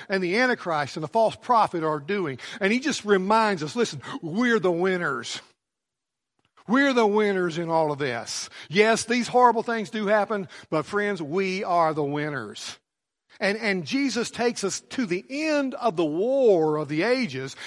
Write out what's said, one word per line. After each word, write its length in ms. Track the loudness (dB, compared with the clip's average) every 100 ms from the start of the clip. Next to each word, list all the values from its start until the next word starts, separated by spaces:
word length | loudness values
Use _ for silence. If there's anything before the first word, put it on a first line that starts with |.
| -4
and 140 | -2
the 160 | 0 2
Antichrist 580 | 2 0 -2 -2 -2 -6
and 60 |
the 60 | -2
false 260 | 2 2
prophet 480 | 0 2 4 4 2
are 160 | -2 -2
doing. 400 | -2 -2 -2 -6 -12 -2
And 120 | 0
he 60 | 2
just 260 | 0 -2
reminds 600 | 2 2 4 4 4 0
us, 100 | -2
"Listen, 280 | -2 -2 -4 -10 -10
we're 400 | -6 0 2 4
the 100 | 2
winners. 720 | 2 0 0 -2 -4 -6 -12 -14 _ _ _ _ _ _ _ _ _ _ _ 0
We're 240 | 2 4
the 140 | 4 4
winners 520 | 4 2 2 0 -2
in 100 | 0
all 220 | 2 2
of 80 | 0
this. 500 | -4 -4 -6 -8 -10 -14 -2
Yes, 360 | 2 4 2
these 220 | 0 -2 2
horrible 380 | 4 6 4
things 260 | -2 -4 -6
do 160 | -4 0
happen, 400 | 2 2 -4 -6 -14 -6
but 160 | -4 -2
friends, 340 | -2 -2 -4
we 440 | -4 -2 -2 -2
are 280 | 0 2 2
the 120 | 0
winners." 720 | -2 -2 -4 -6 -8 -12 -14 -16 _ _ _ _ _ -4
And, 180 | -2 -2
and 260 | -2 -2
Jesus 460 | -2 -2 -2 -2 -4
takes 320 | -2 -2 -2
us 180 | -4 -4 -6
to 160 | -6 -2
the 180 | -4 -4
end 460 | -6 -2 0 -2
of 220 | -2 -2 0
the 80 |
war 720 | 0 0 0 4 4 4 4 0
of 120 | -2
the 140 | -2
ages, 540 | 0 0 -2 -4 -8 -12